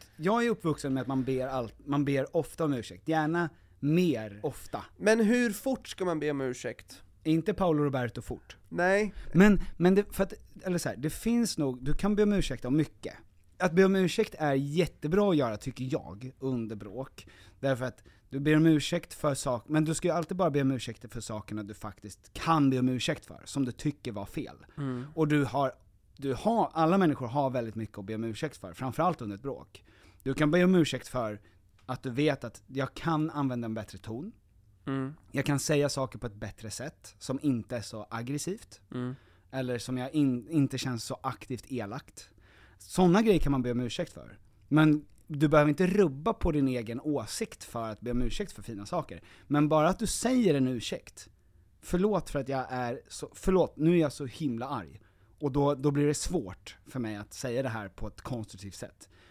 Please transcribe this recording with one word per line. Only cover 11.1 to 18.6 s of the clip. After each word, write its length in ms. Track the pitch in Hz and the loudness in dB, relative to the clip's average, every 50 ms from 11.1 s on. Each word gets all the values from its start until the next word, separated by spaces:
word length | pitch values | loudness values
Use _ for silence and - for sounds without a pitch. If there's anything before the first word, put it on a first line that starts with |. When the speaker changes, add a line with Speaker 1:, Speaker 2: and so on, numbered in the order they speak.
| - - - 226 240 240 233 - - | -6 -4 -2 0 2 2 0 0 -2
Speaker 1:
nog, 260 | 160 143 131 127 123 131 | -2 -2 -2 -2 -2 0
du 100 | 147 143 | 0 2
kan 220 | - - 208 208 | 2 2 2 4
be 80 | 208 208 | 4 4
om 100 | 208 202 | 4 4
ursäkt 320 | 180 - - 127 - - | 2 0 -2 -4 -6 -2
om 120 | 123 139 | 0 2
mycket. 360 | 156 147 - - - - - - - - - _ _ - - _ - | 2 2 0 -4 -12 -14 -14 -14 -16 -20 -20 _ _ -20 -20 _ -2
Att 120 | 185 175 160 | -2 2 4
be 120 | 190 190 | 6 6
om 100 | 190 196 | 6 6
ursäkt 400 | 190 185 160 - 226 208 - - - | 4 2 2 2 0 0 -2 -2 -2
är 140 | 156 143 139 | 0 2 2
jättebra 760 | 135 143 143 147 180 165 - - - - 151 170 208 208 202 | 2 0 0 0 0 0 0 -2 -6 -4 0 2 4 4 4
att 80 | 170 | 4
göra, 200 | 147 127 113 107 | 2 2 0 -2
tycker 300 | - - 135 - - 127 127 | -4 -8 -8 -8 -6 -6 -4
jag, 400 | 139 - - 73 92 101 127 131 - - | -4 -6 -6 -10 -14 -14 -14 -14 -10 -8
under 360 | 131 135 127 117 113 107 110 | -4 -4 -2 -2 -4 -6 -8
bråk. 520 | 98 101 101 95 123 139 - - - - - - - - - - _ | -10 -12 -12 -12 -12 -12 -12 -14 -20 -20 -20 -20 -20 -20 -20 -10 _
Därför 260 | 135 135 131 110 127 | -2 -2 0 -2 -4
att 180 | 123 - - - - - _ _ _ | -6 -8 -10 -18 -20 -20 _ _ _
du 100 | 131 139 | -6 0
ber 160 | 143 151 156 | 2 4 6
om 100 | 156 | 8